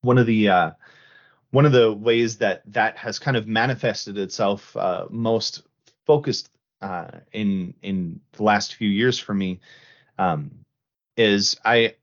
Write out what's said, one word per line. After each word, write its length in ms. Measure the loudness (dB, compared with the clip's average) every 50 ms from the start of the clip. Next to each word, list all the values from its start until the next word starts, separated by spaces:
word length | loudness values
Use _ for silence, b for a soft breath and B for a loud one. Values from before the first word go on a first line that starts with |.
One 160 | 2 4 4
of 100 | 4 4
the, 220 | 4 4 2 4 4
uh, 220 | 4 4 2 0 -4 _ b b b b b b b b b b b b b b
one 140 | 2 4 4
of 60 | 6
the 200 | 6 6 4 4
ways 460 | 2 0 0 0 2 2 2 0 -2
that 240 | -2 -2 -2 -2 -4 _ -8 -2
that 240 | -2 -2 -2 -2
has 220 | -6 -10 -10 -10 -6
kind 160 | -4 -2 -2
of 120 | -2 -2
manifested 680 | -2 -2 0 0 0 -2 -2 -2 -4 -4 -4 -8 -10 -8
itself, 580 | -6 -6 -8 -4 -2 0 0 -2 -4 -8 -14 _
uh, 300 | -4 -2 -2 -2 -4 -6 -10
most 540 | -8 -4 -2 0 0 0 -2 -4 -10 -12 _ _ _ _ _ _ _ _ _
focused, 440 | 2 2 2 4 -2 -6 -6 -8 _ _ _ _ _ _ _
uh, 300 | -10 -8 -8 -8 -10 -12 -16 -20 _ _ -8
in, 400 | -4 -2 -2 -2 -2 -4 -8 -12 _
in 400 | -10 -6 -6 -4 -6 -6 -8 -14 _ _ _
the 100 | -2 2
last 320 | 2 2 2 0 -4 -8
few 120 | -4 -2
years 320 | -2 0 2 2 0 0 -2
for 140 | -6 -6 -4
me, 260 | -4 -2 -4 -6 -8 b b b b b b b b b b b
um, 340 | -2 -2 -2 -2 -2 -6 -10 -16 -20 -20 _ _ _ _ _ _ _ _ _ _
is 400 | 0 2 2 2 2 0 -2 -4 -4 _
I 300 | 2 2 2 2 2 -2 _